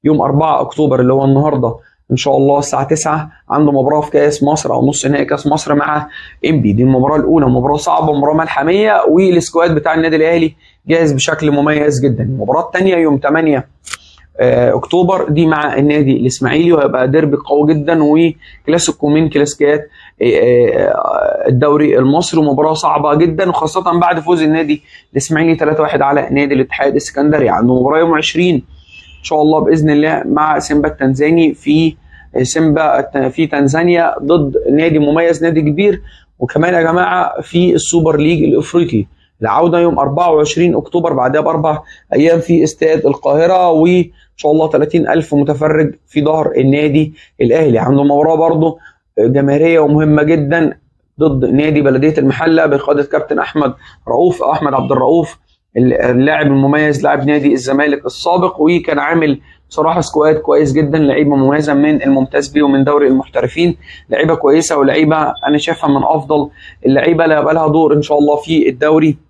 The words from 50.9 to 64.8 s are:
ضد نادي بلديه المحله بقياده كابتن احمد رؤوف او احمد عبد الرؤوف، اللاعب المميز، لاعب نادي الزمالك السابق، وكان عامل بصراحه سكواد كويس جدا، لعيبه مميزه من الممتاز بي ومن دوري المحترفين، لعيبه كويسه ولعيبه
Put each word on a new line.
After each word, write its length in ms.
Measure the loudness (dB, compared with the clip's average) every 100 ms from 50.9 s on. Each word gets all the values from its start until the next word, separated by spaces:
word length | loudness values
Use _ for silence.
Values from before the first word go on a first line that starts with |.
| _ _ -2
ضد 260 | -2 0 0
نادي 360 | 0 2 0
بلديه 320 | 0 2 0 0
المحله 480 | -2 0 0 2 2
بقياده 380 | 0 0 -2
كابتن 360 | -2 -4 -4 -6
احمد 340 | -4 -4 -4 -6 -20 -20 -6
رؤوف 360 | 0 0 0
او 80 | -4
احمد 220 | -2 -2
عبد 180 | -2 -2
الرؤوف، 460 | 0 2 0 -2 -10 _ _ _ 0
اللاعب 720 | 0 2 0 2 2 0 0
المميز، 560 | 2 2 0 0 0
لاعب 220 | 0 0 0
نادي 260 | 0 2
الزمالك 520 | 0 -2 -2 0 -2 -6
السابق، 560 | -6 -2 0 -2 0
وكان 380 | 0 0 -2 -4
عامل 400 | -2 0 0 -4 -8 -20 _
بصراحه 320 | -4 -2 -2
سكواد 340 | -2 0 0 0
كويس 380 | 0 0 2
جدا، 240 | 0 0 0
لعيبه 380 | 2 2 0 2
مميزه 380 | 2 0 0
من 300 | 0 2 0
الممتاز 440 | 0 0 0 -4 -2
بي 140 | 0
ومن 220 | 0 2
دوري 240 | 2 2 2
المحترفين، 680 | 0 -2 -6 -4 -2 -2 -2 -12 -20 -6
لعيبه 260 | -2 0 0
كويسه 420 | 2 2 2
ولعيبه 560 | 0